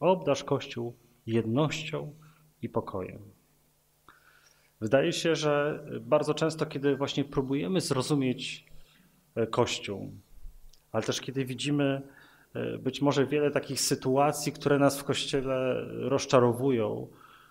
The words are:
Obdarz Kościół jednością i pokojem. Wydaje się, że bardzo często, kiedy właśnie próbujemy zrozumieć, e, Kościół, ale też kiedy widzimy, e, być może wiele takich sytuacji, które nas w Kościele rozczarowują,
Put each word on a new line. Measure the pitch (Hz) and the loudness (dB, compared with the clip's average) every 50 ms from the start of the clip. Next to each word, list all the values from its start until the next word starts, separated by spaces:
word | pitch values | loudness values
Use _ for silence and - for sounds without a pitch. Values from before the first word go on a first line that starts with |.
Obdarz | 156 175 190 180 156 147 135 - - | 2 2 2 2 2 0 0 0 0
Kościół | - 143 131 - - - 120 117 120 120 - _ _ _ _ _ | -2 -2 -2 -2 -6 -8 -8 -8 -8 -10 -14 _ _ _ _ _
jednością | 113 113 117 107 110 113 135 156 143 - - - - 151 147 147 147 - - - - - _ _ _ _ _ | 0 0 0 0 2 0 2 0 0 -2 -4 -6 -6 -8 -8 -8 -10 -14 -18 -20 -20 -20 _ _ _ _ _
i | - 113 | -12 -6
pokojem. | - 113 107 - - 95 92 - - 101 101 101 - _ _ _ _ _ _ _ _ _ _ _ _ _ _ - - _ _ _ _ _ _ _ _ _ _ _ _ _ | -4 -4 -4 -4 -8 -8 -8 -8 -10 -14 -18 -20 -20 _ _ _ _ _ _ _ _ _ _ _ _ _ _ -20 -20 _ _ _ _ _ _ _ _ _ _ _ _ _
Wydaje | 110 107 131 135 156 170 | 0 2 4 4 4 2
się, | 160 - - 170 160 | 0 0 0 0 0
że | 143 151 151 147 143 143 151 147 - - - 123 117 | 2 2 2 2 2 0 0 -2 -6 -8 -10 -10 -10
bardzo | 113 117 147 151 147 151 147 | 0 2 2 2 4 2 0
często, | - 165 156 156 160 156 | 0 0 -2 0 -2 -4
kiedy | - - 143 131 143 139 | -4 -4 0 0 2 2
właśnie | 127 139 - - 143 135 | 2 0 -2 -2 -2 -4
próbujemy | - - 143 131 131 135 143 165 185 190 175 | -2 -2 -2 0 0 -2 -2 0 0 0 0
zrozumieć, | - - - - - - 156 143 131 127 123 - - - - - - _ - - - - _ _ _ _ _ _ _ _ _ | 0 0 0 0 2 2 2 2 2 0 0 -2 -6 -10 -10 -12 -16 _ -20 -20 -20 -20 _ _ _ _ _ _ _ _ _
e, | 117 113 | -2 -2
Kościół, | 110 - - 120 - - - - - 101 98 104 98 101 101 - _ - - - - - - - - - _ _ _ | 0 2 2 2 2 0 -6 -6 -8 -8 -8 -8 -12 -14 -16 -20 _ -20 -16 -16 -16 -16 -16 -20 -20 -20 _ _ _
ale | - 110 | -4 -2
też | 107 - 123 - | -2 0 -4 -4
kiedy | - - 123 135 131 | -6 -6 -4 -4 -4
widzimy, | 123 131 123 - 147 147 143 143 139 135 135 135 - - - - - - _ _ _ - | -4 -6 -6 -4 -2 0 2 2 0 0 -2 -6 -12 -20 -20 -20 -20 -20 _ _ _ -8
e, | 120 120 117 113 110 | -6 -6 -6 -6 -4
być | 113 131 131 135 | -6 -6 -2 2
może | 143 143 131 139 135 | 2 2 4 4 2
wiele | 120 143 151 147 143 | 2 2 2 2 2
takich | 143 143 - - 135 - | 2 0 -2 -2 -4 -2
sytuacji, | - - 143 - - 135 131 135 143 151 151 - - 147 | 0 0 0 0 0 2 4 4 4 4 2 0 -4 -4
które | - - - 139 143 139 | -6 -2 0 2 4 6
nas | 143 139 139 - | 6 4 4 0
w | - | -2
Kościele | - 131 - - - - 139 127 135 131 131 131 127 123 113 113 110 110 117 120 123 | -4 -2 -2 -2 -2 -2 -2 -2 0 -2 0 0 0 0 -2 -4 -6 -6 -4 0 0
rozczarowują, | 135 127 - - - 127 120 123 113 117 131 139 131 117 107 107 110 120 127 - - - - - - - - _ | 2 0 2 6 6 8 8 8 4 4 2 2 2 2 2 0 -2 -4 -8 -10 -14 -20 -20 -20 -20 -20 -20 _